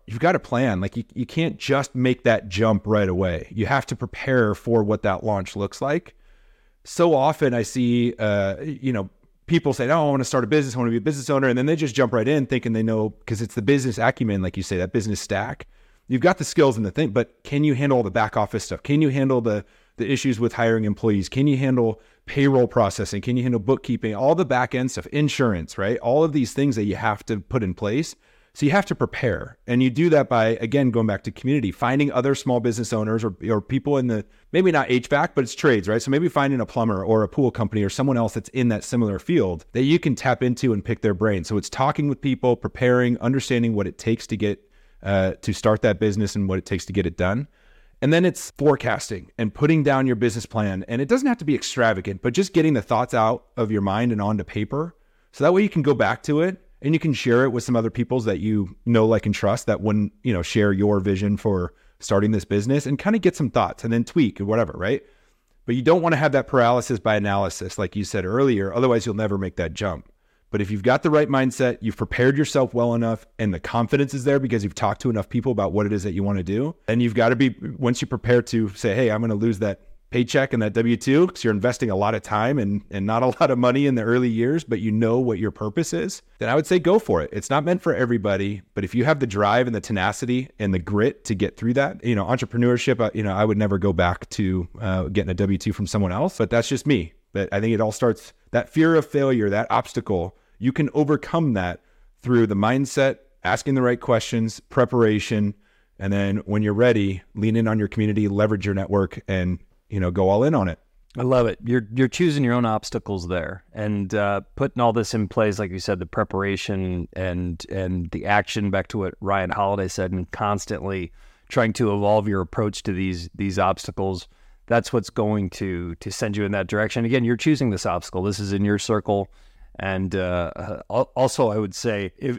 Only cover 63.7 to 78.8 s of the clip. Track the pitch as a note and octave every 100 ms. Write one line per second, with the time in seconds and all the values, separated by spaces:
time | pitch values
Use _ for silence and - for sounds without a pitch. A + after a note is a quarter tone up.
63.7 | - A#2 A#2 A#2 E3+ B2 - G2+ A2 G2
64.7 | - F#2 C3+ - _ _ _ _ _ -
65.7 | B2 B2+ F3 E3+ D3+ D3+ C3+ - C3+ A#2
66.7 | B2 A#2 A#2 A2+ G#2+ G2+ G2+ G2 - F#2
67.7 | - F#2+ G#2 G2 G#2 F2+ A#2 C#3 A2 G2
68.7 | A2 C3 A#2 A#2 G#2 G#2+ G2 F#2+ - E2+
69.7 | E2 G#2 D#2+ - _ _ _ _ G#2 G2
70.7 | G#2 G2+ C3+ E3+ D3+ D3 C3+ C3 - C3
71.7 | - A2 - A2+ - B2 C#3+ D3 C#3+ B2+
72.7 | A#2+ A#2+ A#2 A#2 A2+ - - A2 F2+ -
73.7 | A#2 A#2 C#3+ C#3 C#3 B2+ C#3 C3 A#2 G2+
74.7 | - G#2 G#2 B2+ A2 G2 A#2+ C3 A2 G2
75.7 | F#2+ G#2 G#2 G2 F2+ G2 G2+ F2 G#2 C#3+
76.7 | - - A#2 A#2+ A2 A#2 B2 C3+ G#2 B2
77.7 | A2+ B2 B2 - A#2+ A#2+ B2 A#2 A#2 G#2+
78.7 | G2